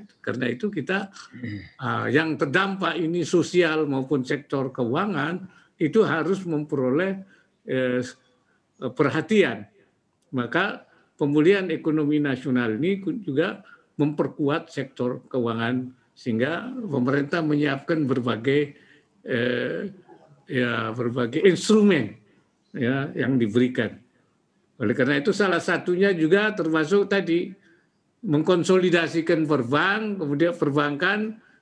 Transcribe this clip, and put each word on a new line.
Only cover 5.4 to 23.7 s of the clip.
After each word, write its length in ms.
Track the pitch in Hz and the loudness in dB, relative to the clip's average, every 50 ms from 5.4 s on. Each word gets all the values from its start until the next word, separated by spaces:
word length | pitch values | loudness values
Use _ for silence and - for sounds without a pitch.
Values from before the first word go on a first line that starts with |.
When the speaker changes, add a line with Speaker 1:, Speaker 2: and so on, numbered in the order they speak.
| 190 - _ _ _ _ _ - 170 | -8 -12 _ _ _ _ _ -2 -2
Speaker 1:
itu 240 | 147 151 220 202 | 2 4 4 4
harus 400 | 143 143 160 147 165 196 190 190 | 4 2 0 0 0 -2 -2 -2
memperoleh, 800 | 170 156 147 151 151 156 135 127 127 131 156 185 196 190 196 190 - _ _ _ _ _ _ _ | -4 -4 -4 -4 -4 -2 -2 0 0 0 0 0 -2 -4 -6 -10 -16 _ _ _ _ _ _ _
eh, 320 | - 135 131 127 127 123 127 123 - - _ _ _ _ _ _ _ _ _ _ _ _ - | -6 -4 -2 -2 0 0 -2 -4 -6 -10 _ _ _ _ _ _ _ _ _ _ _ _ -10
perhatian. 880 | 143 123 - - 143 139 123 156 156 - 220 208 175 131 110 98 104 - _ _ _ _ _ _ _ _ _ _ _ _ | -10 -4 0 0 2 2 2 0 0 2 4 4 4 2 0 -6 -10 -16 _ _ _ _ _ _ _ _ _ _ _ _
Maka 560 | - 127 120 117 - 165 190 214 247 294 - _ _ _ _ _ _ - | -6 -4 -4 -2 0 0 0 -2 -4 -8 -14 _ _ _ _ _ _ -4
pemulihan 480 | 156 143 147 151 151 175 202 196 185 | -2 0 2 4 4 6 4 4 2
ekonomi 560 | 175 160 143 - 160 151 156 151 143 151 151 147 | -2 -4 -4 -2 -2 0 0 0 2 0 0 0
nasional 560 | 143 127 123 - 143 127 127 123 113 110 107 | 0 -2 -2 -2 0 0 0 2 0 0 0
ini 240 | 147 185 202 190 196 | 0 -2 -2 -2 -2
ku-, 160 | - 139 - | -4 -6 -6
juga 480 | 202 - 131 139 165 202 220 - - - - - _ _ _ - | -6 -4 0 0 0 0 -2 -8 -14 -20 -20 -20 _ _ _ -2
memperkuat 720 | 147 151 147 151 151 139 - - 151 139 147 165 165 - | -2 0 0 -2 -2 -4 -4 -2 -2 0 0 -2 -4 -6
sektor 560 | - 143 127 - - - 123 123 127 123 - | -8 -10 -10 -8 -6 -6 -4 -4 -4 -6 -10
keuangan, 640 | - - 131 117 117 110 117 117 117 127 127 127 127 - _ _ _ _ | -6 -4 -2 -2 -2 -2 -2 -2 -2 -2 -4 -4 -8 -12 _ _ _ _
sehingga 560 | - - 123 110 110 127 143 165 175 - 254 | -10 -6 -4 -2 0 0 -2 -2 -4 -6 -8
pemerintah 720 | 262 254 220 190 139 127 123 135 135 143 143 143 - 175 156 | -10 -10 -6 -4 -2 0 0 0 0 0 -2 -2 -2 -2 0
menyiapkan 640 | 151 151 147 147 143 139 139 - - 170 156 151 | 0 0 0 0 0 -2 -2 -4 -2 -2 0 0
berbagai, 720 | 127 131 127 120 123 113 107 120 139 135 147 147 143 143 - _ _ _ _ _ _ _ _ - | 0 0 0 0 -2 -2 -2 0 0 2 2 0 -2 -6 -14 _ _ _ _ _ _ _ _ -8
eh, 640 | 226 131 117 120 127 123 123 123 127 165 170 208 190 196 - - - - - - - - _ _ | -4 -2 0 0 0 -2 -2 -4 -4 -4 -6 -8 -10 -12 -14 -20 -20 -20 -20 -20 -20 -20 _ _
ya, 480 | - 143 127 123 120 117 113 117 113 110 | -6 -2 -2 0 0 -2 -2 -4 -4 -4
berbagai 480 | 123 117 120 117 131 123 113 120 160 156 | -4 -4 -4 -2 -2 -2 -2 0 4 4
instrumen, 720 | 196 170 - - - 214 220 208 202 185 143 117 98 - - _ _ _ _ _ _ _ _ _ _ | 4 4 4 4 4 6 6 8 6 6 4 2 -2 -6 -14 _ _ _ _ _ _ _ _ _ _
ya, 400 | - - 120 117 135 139 139 160 - | -8 -4 -2 0 0 -2 -4 -4 -4
yang 180 | - 123 117 139 | -4 0 0 2
diberikan. 560 | 127 117 104 101 123 127 127 | 2 2 2 2 2 2 2